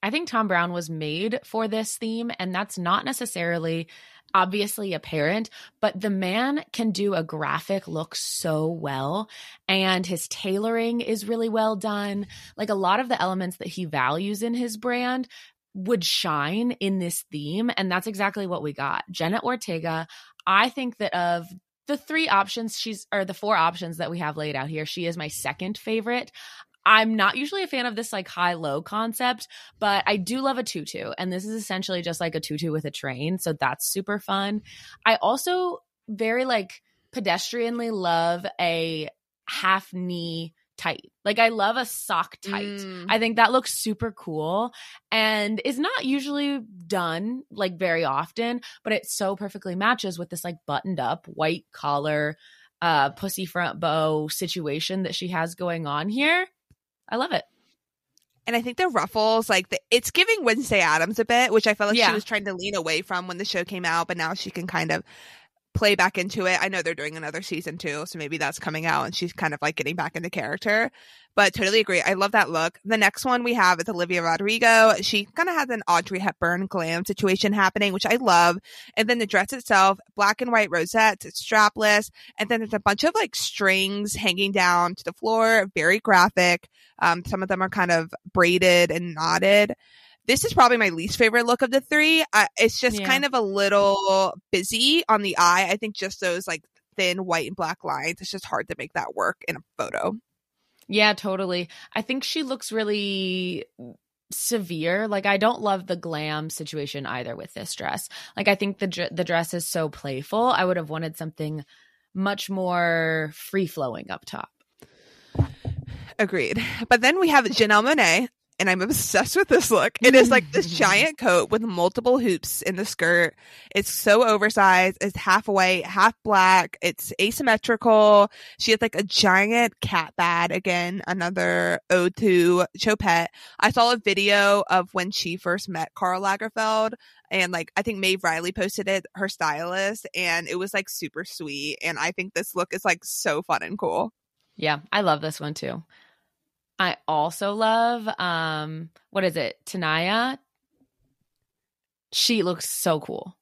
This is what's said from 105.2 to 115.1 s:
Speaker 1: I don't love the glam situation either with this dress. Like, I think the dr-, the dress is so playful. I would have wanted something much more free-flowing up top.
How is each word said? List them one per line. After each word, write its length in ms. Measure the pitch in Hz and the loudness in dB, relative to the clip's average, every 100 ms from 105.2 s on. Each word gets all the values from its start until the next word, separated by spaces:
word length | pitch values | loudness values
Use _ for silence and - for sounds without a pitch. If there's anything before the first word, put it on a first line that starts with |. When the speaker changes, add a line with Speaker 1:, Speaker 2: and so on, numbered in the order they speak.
| 202 | 0
Speaker 1:
I 120 | 202 | 2
don't 240 | 214 240 | 2 2
love 260 | 208 190 185 | 0 -2 -2
the 80 | 175 | -6
glam 540 | 170 156 151 151 156 | -4 -6 -4 -4 -6
situation 560 | - 156 156 143 143 139 | -8 -10 -8 -8 -8 -6
either 300 | 123 120 - | -6 -6 -10
with 180 | - | -12
this 220 | - 104 - | -12 -10 -6
dress. 340 | - - - - - - | -4 -6 -8 -14 -14 -2
Like, 120 | 202 | 2
I 80 | 196 | 2
think 240 | 202 190 | 0 -4
the 80 | 196 | -6
dr-, 280 | 175 175 170 | -4 -6 -4
the 80 | |
dress 300 | 175 170 165 | 0 0 0
is 140 | 175 160 | -4 -4
so 200 | 175 160 | -4 -4
playful. 600 | - 139 131 147 208 240 | -6 -8 -8 -4 0 2
I 180 | - 185 | 2 2
would 120 | 180 | 0
have 120 | 156 | -4
wanted 260 | 160 160 156 | -6 -8 -8
something 480 | 160 - 151 156 143 _ _ _ _ | -12 -8 -8 -8 -12 _ _ _ _
much 360 | 190 196 202 - | -4 -4 -4 -6
more 840 | 196 185 175 170 165 160 160 156 | -4 -2 0 2 2 0 -2 -4
free-flowing 800 | 156 - 196 175 - 131 110 - | -10 -6 -2 -2 -4 -6 -6 -10
up 140 | 95 - | -12 -10
top. 240 | - - _ _ _ - _ _ | -12 -12 _ _ _ -20 _ _